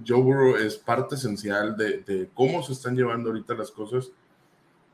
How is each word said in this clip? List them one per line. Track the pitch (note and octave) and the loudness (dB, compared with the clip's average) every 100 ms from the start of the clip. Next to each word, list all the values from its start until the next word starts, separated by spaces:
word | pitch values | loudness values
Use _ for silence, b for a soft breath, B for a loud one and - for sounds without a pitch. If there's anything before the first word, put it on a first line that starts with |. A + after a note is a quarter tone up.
| A2+ | 2
Joe | A#2+ | 4
Burrow | B2+ C#3 C3 A2 | 6 6 6 4
es | G#2+ G#2 | 0 -4
parte | - A#2+ C3 C#3 | -2 -2 -2 -4
esencial | B2+ G2+ G#2 G2+ A2 G#2+ | -4 -6 -4 -2 -2 -2
de, | G#2+ G2 | -2 -2
de | - F#2+ F#2 | -4 -4 -4
cómo | - C3+ E3+ | 0 2 2
se | C#3 | -4
están | B2+ B2 B2+ | -8 -4 0
llevando | A#2+ A#2 A#2 | 0 0 -4
ahorita | A2 - | -6 -6
las | A2+ G#2 | -6 -6
cosas, | - G#2 B2 B2+ - _ _ _ _ _ _ _ | -10 -6 -6 -6 -16 _ _ _ _ _ _ _